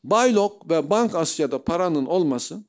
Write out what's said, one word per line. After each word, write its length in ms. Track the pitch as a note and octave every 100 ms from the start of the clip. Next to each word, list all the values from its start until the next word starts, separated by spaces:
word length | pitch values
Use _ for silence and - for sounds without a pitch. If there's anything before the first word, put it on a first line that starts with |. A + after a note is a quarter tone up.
Baylok 640 | C3 G#3+ B3+ G#3+ G3+ - D#3+
ve 200 | E3 C#3+
Bank 260 | G#3 A#3 E3+
Asya'da 480 | D#3 - C#3+ C3
paranın 420 | - E3+ F3+ D3+ C3
olması 580 | F3+ D#3+ B2 - G3